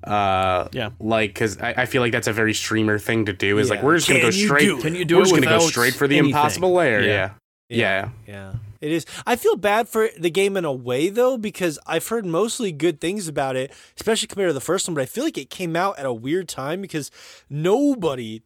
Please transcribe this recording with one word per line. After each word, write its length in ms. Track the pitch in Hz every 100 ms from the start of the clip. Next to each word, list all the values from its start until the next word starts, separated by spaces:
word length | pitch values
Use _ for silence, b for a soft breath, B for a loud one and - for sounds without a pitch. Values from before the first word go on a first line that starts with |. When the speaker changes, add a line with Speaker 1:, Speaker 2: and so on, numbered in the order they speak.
Speaker 1:
Uh, 640 | - 104 98 95 95 92 -
Speaker 2:
Yeah. 180 | 123 110 -
Speaker 1:
like, 340 | 107 113 107
'cause 240 | - 113 95
I, 140 | 120 120
I 80 | 127
feel 160 | 135
like 100 | 123
that's 140 | 117 113
a 60 |
very 200 | 107 110
streamer 460 | 104 - 110 107 104
thing 260 | - 113
to 80 | 104
do, 260 | 95 98 104
is, 120 | 101
like, 80 | 101
Speaker 3:
Yeah. 60 | 123
Speaker 1:
"We're 80 | 170
just 120 | 147
gonna 120 | 139
Speaker 3:
Can 100 | -
Speaker 1:
go 60 | 190
Speaker 3:
you 80 | 208
Speaker 1:
straight, 180 | 143 190
Speaker 3:
do 120 | 143
it? 40 |
Speaker 2:
Can 120 | 156
you 100 | 175 175
do 100 | 170
Speaker 1:
we're 40 |
Speaker 2:
it 20 |
Speaker 1:
just 100 | 196
gonna 120 | 170 135
go 80 | 165
Speaker 2:
without 120 | 165
Speaker 1:
straight 240 | 120 120
for 120 | 135 143
the 120 | 147
Speaker 2:
anything? 120 | 147 147
Speaker 1:
impossible 360 | 147 147 185
layer." 260 | 180 156 107
Speaker 2:
Yeah. 60 | 101
Speaker 1:
Yeah. 240 | 101 95 - _ _ _
Speaker 3:
Yeah. 80 | 120
Speaker 1:
Yeah. 300 | 107 95 107 - -
Speaker 3:
Yeah. 260 | 101 98 113 - -
It 100 | 151
is. 140 | 165 - B -
I 100 | 240
feel 200 | 403 349
bad 320 | 202 208 226
for 220 | 226 220 -
the 100 | 170
game 300 | 165 202 196
in 80 | 170
a 60 |
way, 360 | 131 123 123 165
though, 300 | 202 247 262
because 400 | 208 - 180 147 -
I've 200 | 160 -
heard 180 | 226 190
mostly 440 | 160 226 - 214
good 300 | 151 165 156
things 280 | 160 208 165
about 280 | 151 135 131
it, 160 | 131 B B -
especially 320 | - 220 -
compared 220 | - 190
to 20 |
the 80 | 139
first 260 | - 185 -
one, 80 |
but 60 | 160
I 60 | 127
feel 180 | -
like 140 | 311 220
it 100 | 139
came 260 | - 180
out 240 | 165 196 196
at 60 |
a 80 | 139
weird 360 | 117 123 175 175
time 340 | - 135 175
because 280 | 196 160 135 B B B B
nobody 960 | 143 160 226 285 254 165 131 113 110